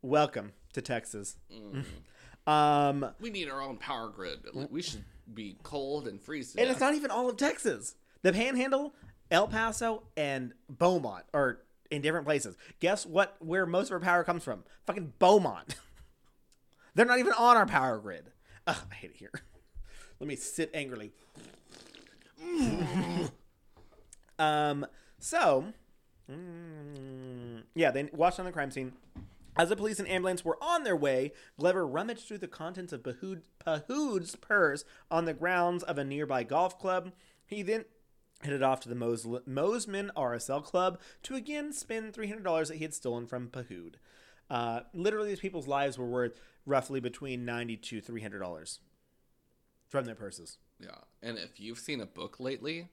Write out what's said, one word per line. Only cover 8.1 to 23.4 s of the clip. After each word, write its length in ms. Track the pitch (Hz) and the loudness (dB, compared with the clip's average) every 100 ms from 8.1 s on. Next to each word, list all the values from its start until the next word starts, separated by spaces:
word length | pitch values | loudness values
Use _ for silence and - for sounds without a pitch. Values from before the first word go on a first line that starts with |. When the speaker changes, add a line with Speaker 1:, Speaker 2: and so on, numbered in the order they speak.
| _ | _
Speaker 1:
The 100 | 185 | 2
Panhandle, 600 | 190 240 262 262 269 294 - - - - | 4 2 2 2 2 0 -8 -20 -20 2
El 160 | 175 196 | 4 4
Paso, 560 | 214 226 214 233 220 - - | 2 -2 0 -2 -4 -6 -4
and 360 | 147 135 127 - _ | -2 -2 -4 -12 _
Beaumont 560 | 131 170 185 127 95 - | 2 4 4 0 -8 -2
are 260 | 147 135 117 - _ _ | 2 2 0 -10 _ _
in 120 | 151 | -2
different 240 | 143 165 143 | 0 0 2
places. 300 | 147 113 87 - - | 0 0 -10 -20 -2
Guess 260 | 165 202 - | 2 2 0
what? 300 | 165 190 - | 2 2 0
Where 260 | 165 180 | -2 2
most 240 | 180 175 202 | 4 2 2
of 40 | |
our 80 | 185 | 0
power 240 | 180 175 | 4 4
comes 180 | 175 170 | 4 -2
from? 220 | 151 107 - - - | -2 -8 -10 -16 -6
Fucking 260 | 196 165 - | -6 -6 6
Beaumont. 560 | 180 208 165 92 - - - - - _ _ | 10 10 8 -4 -8 -12 -12 -20 -20 _ _
<laughs> 640 | _ _ _ _ _ _ - | _ _ _ _ _ _ 4
They're 100 | 240 | 6
not 140 | 247 | 6
even 120 | 254 | 4
on 240 | 226 233 240 | 6 10 10
our 100 | 190 | 8
power 320 | 147 131 110 | 4 2 0
grid. 340 | 104 85 - _ _ - - | -4 -10 -14 _ _ -8 -2
Ugh, 100 | 127 98 | -2 -4
I 40 | |
hate 160 | - 87 | -14 -16
it 60 | - | -16
here. 140 | - - - - _ - | -12 -12 -12 -20 _ -14
<laughs> 420 | - - - - | -14 -14 -20 -12
Let 60 | 147 | -8
me 80 | |
sit 360 | 135 - - 160 | -6 -8 -4 -2
angrily. 380 | 160 139 120 104 - - - - - _ - - - - - - _ | -2 -6 -6 -12 -16 -20 -20 -20 -20 _ -20 -20 -20 -20 -20 -20 _
<laughs> 880 | 330 339 247 170 160 175 175 175 156 - | -6 0 2 2 0 0 0 -2 -4 -8